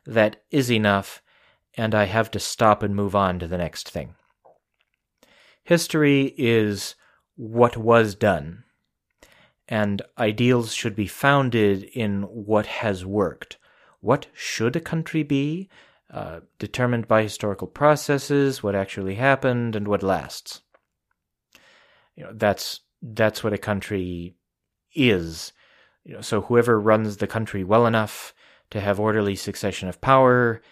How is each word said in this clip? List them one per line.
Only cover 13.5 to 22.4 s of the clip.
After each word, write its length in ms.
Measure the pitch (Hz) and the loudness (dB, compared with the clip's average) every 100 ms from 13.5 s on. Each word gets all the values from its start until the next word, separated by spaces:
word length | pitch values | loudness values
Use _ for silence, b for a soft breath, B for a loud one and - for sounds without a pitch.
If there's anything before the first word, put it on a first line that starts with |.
| - b b b b | -20 b b b b
What 260 | - 143 - | -2 -2 -2
should 400 | - - - 113 160 | -14 -10 -2 -2 -2
a 40 | |
country 420 | - 160 160 160 | -4 -6 -4 -4
be? 460 | 143 139 147 170 196 b b b _ | 0 0 0 -4 -10 b b b _
Uh, 280 | - 143 - _ - | -14 -12 -14 _ -10
determined 480 | 104 - 123 120 107 | -8 -2 0 0 2
by 160 | 110 | 2
historical 460 | 107 - 104 95 92 | 2 -4 -6 -6 -8
processes, 960 | - 147 143 - 139 - 143 139 131 | 0 2 2 0 -2 0 2 2 0
what 100 | 104 | -2
actually 400 | 98 98 - 95 | -2 -4 -6 -6
happened, 640 | 101 135 131 131 123 117 110 | 0 2 2 2 0 -2 -4
and 100 | 104 | 0
what 160 | 101 | 0
lasts. 600 | 95 87 - - - - _ _ _ _ _ _ _ _ _ b b b b b b - | 2 0 -4 -16 -16 -20 _ _ _ _ _ _ _ _ _ b b b b b b -20
You 80 | |
know, 80 | 135 | -14
that's, 460 | 107 | 0